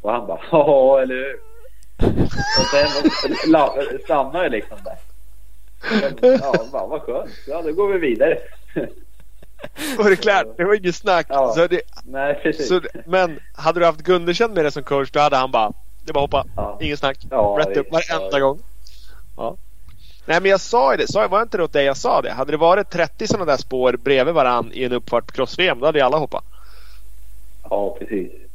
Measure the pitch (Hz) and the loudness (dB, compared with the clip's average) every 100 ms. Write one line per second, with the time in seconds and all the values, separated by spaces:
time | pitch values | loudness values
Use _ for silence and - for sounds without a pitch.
0 | 101 120 104 82 - 156 147 139 131 135 | 0 -2 -2 -8 2 4 6 6 8 6
1 | 131 127 135 131 - - - - - - | 4 -2 -6 -8 -12 -12 -12 -12 -12 2
2 | - - - - 807 880 - 143 147 143 | 2 4 2 2 0 0 2 2 2 2
3 | - - 135 156 151 160 139 131 139 131 | 0 0 -4 -2 4 4 4 0 -4 -6
4 | - 151 131 175 170 113 - 104 - - | -2 0 0 -2 -2 -2 -6 -10 -10 -10
5 | - - - - - - - - - 220 | -10 -10 -10 -10 -10 -12 -12 -10 -2 0
6 | 185 - 247 262 139 131 117 131 98 151 | 0 4 4 6 4 0 -2 -6 -4 -6
7 | - 127 - - - 156 160 160 202 196 | -4 -6 -6 -10 -8 -6 -4 0 0 2
8 | 156 113 - - - - - - 123 - | 0 2 2 2 -4 -12 -8 -6 -6 -8
9 | - - - - - - - - 302 247 | -12 -12 -12 -12 -14 -12 -12 -8 -6 2
10 | 208 190 214 196 147 135 180 208 180 170 | 4 4 4 2 2 -2 2 2 0 -2
11 | - 180 151 139 131 113 170 175 - - | 2 2 2 2 2 4 2 2 -2 -10
12 | - 135 139 143 160 156 135 180 156 120 | -8 -4 -2 0 -2 -2 0 0 0 -12
13 | 120 185 180 147 - - 151 170 170 156 | 0 2 2 -2 -12 -2 0 4 4 2
14 | 151 180 170 175 226 196 151 147 - 139 | 2 2 2 0 2 2 0 0 -2 -2
15 | 135 147 147 139 131 127 107 - - - | 0 2 4 4 2 2 0 -2 -10 -10
16 | - 151 139 143 - - 101 101 147 147 | -4 0 2 0 0 -4 -6 -4 -4 -2
17 | 143 135 - 127 104 101 156 196 135 160 | -2 -2 -4 2 2 2 0 0 0 -2
18 | 165 165 190 143 135 143 - - - - | -2 -4 0 2 2 0 -6 -8 -8 -8
19 | - - - - 113 - - - - - | -10 -10 -10 -8 -8 -8 -12 -12 -12 -12
20 | - - - 165 190 196 - 240 269 214 | -12 -12 0 2 4 2 2 2 4 2
21 | 120 190 214 190 226 202 160 151 139 135 | 2 2 2 2 0 -2 0 2 2 2
22 | 240 220 127 120 139 151 165 190 196 175 | 0 0 0 -4 -4 2 4 4 2 -2
23 | 160 - 220 214 170 131 - 131 127 123 | -2 -2 -2 -2 2 0 0 2 2 2
24 | 131 139 131 165 127 120 113 95 123 123 | 2 2 4 4 4 2 -2 -4 -2 -2
25 | - 120 - - 127 - 180 123 139 151 | 0 -2 -2 -4 -4 0 0 2 2 4
26 | 127 151 143 - - - - - - - | 4 2 -2 -6 -8 -10 -10 -10 -10 -8
27 | - - - - - - - 101 101 - | -8 -8 -8 -8 -8 -8 -4 -2 -2 -6
28 | 95 104 87 - - | -6 -4 -6 -8 -12